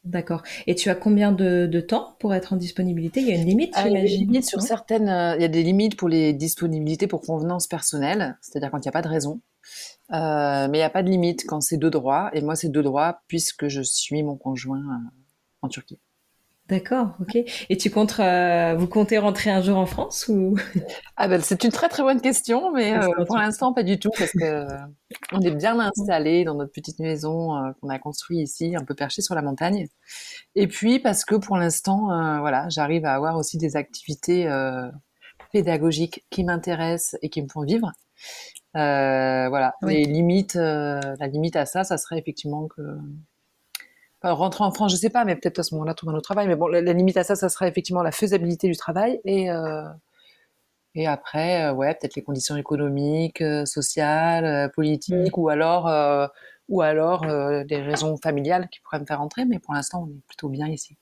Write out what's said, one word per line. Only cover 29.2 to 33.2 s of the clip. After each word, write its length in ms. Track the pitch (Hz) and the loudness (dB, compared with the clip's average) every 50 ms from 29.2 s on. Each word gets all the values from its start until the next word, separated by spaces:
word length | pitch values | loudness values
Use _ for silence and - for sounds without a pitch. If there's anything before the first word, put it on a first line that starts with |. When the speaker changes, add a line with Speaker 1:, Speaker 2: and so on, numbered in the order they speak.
Speaker 2:
sur 140 | 190 - 185 | -4 -2 -2
la 60 | 160 | -2
montagne. 440 | 147 143 135 - 165 180 202 202 165 147 _ _ _ - - - - - - - - _ _ | -2 -4 -4 -2 0 0 0 -2 -4 -8 _ _ _ -20 -18 -16 -16 -16 -18 -18 -20 _ _
Et 100 | 202 202 | 0 0
puis, 320 | 196 - - 208 226 247 269 | 0 0 0 2 2 2 4
parce 260 | 262 240 190 - - | 2 0 0 0 0
que 120 | - 202 | 0 0
pour 200 | 214 196 - 196 | 0 2 0 0
l'instant, 540 | 180 175 165 160 - - 196 190 202 214 202 | 2 2 0 0 0 0 0 0 2 0 0
euh, 300 | 180 165 160 156 151 147 | 0 0 0 0 0 0
voilà, 280 | 143 151 135 131 151 175 | 0 0 0 0 -2 -2
j'arrive 360 | 151 156 147 143 160 170 156 | -2 -2 0 0 0 0 2
à 100 | 147 131 | 0 0
avoir 220 | 135 | 0